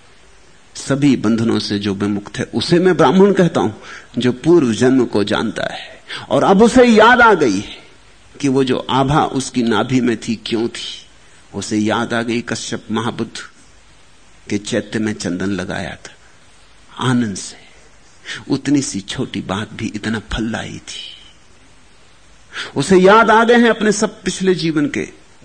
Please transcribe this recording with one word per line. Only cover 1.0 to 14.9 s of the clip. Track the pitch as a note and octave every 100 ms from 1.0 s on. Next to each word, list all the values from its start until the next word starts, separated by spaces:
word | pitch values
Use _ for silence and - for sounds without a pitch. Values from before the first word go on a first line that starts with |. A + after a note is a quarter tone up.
| C#3+ A#2+
बंधनों | G#2+ A2+ A2+ G#2+
से | - G#2
जो | G2+
विमुक्त | G2 G2+ G2+ G2+ -
है, |
उसे | - A#2+ - E3+
मैं | F#3 D#3+
ब्राह्मण | C#3+ F#3 G3+
कहता | F#3+ F3 -
हूं, | G2 G#2 - - - A#2+
जो | B2
पूर्व | B2 D#3 F3 B2+
जन्म | G#2 B2 C3
को | A#2 G#2+
जानता | G2+ C#2+ A2 E2+ -
है। | - - - - - -
और | C#3+
अब | C3+ F#3+
उसे | A#3 C4
याद | B3 A3 A3 B3
आ | A3+
गई | F3+ C3 F#2+
है | - - - - - _ - -
कि | C#3
वो | C3
जो | C3 B2+ -
आभा | B2+ C#3 D3+
उसकी | F#2+ C3 - B2+
नाभि | A#2 G#2 A#2 B2+
में | A#2+ A2+
थी, | - A2
क्यों | - A2+ A#2
थी। | - - - - - - - -
उसे | G2+ - G#2+
याद | G#2 G#2+ A2+
आ | A#2
गई, | A#2 A#2
कश्यप | A#2 A2+ - G#2+ -
महाबुद्ध | A2+ A2 G2+ A2+ - - - - - _ - _ _ _ - -
के | G#2
चैत्य | G#2 A2+ G#2+